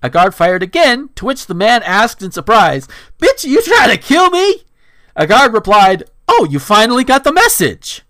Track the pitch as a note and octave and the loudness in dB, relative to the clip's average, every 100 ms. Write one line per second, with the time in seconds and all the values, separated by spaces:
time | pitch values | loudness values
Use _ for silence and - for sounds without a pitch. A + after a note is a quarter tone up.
0 | B2+ E3 F#3 - E3+ F#3 F3+ E4 D#4+ A#3+ | -2 0 0 0 -2 -2 -4 0 0 0
1 | C#4+ - G#3 C4+ - E3+ G#3 A#3+ E3+ F#3 | -6 -10 -8 -8 -8 -4 0 0 0 -2
2 | A3+ - F#3+ F3 D3 A3+ F#3+ C#3 - - | -2 -4 -12 -12 0 2 2 -2 -10 -20
3 | - - E4+ C5+ D4 C#4 A4+ A#4 G4 - | -20 -4 -2 -2 -2 -2 0 0 2 -2
4 | - D4+ F4+ F4 G4 - _ _ _ _ | 0 2 2 2 -2 -2 _ _ _ _
5 | _ - D#3 A3+ C4 A3 F#3+ G#3 F#3+ F#3+ | _ -6 0 2 2 0 0 4 4 2
6 | - _ - A#4 F#3 C#3+ - G#3 A3 B3 | -6 _ -2 0 0 -4 0 2 2 0
7 | B3+ C4 C4+ E4 A4+ - D3 - - - | 0 0 2 0 0 0 -4 -6 -16 -18
8 | _ | _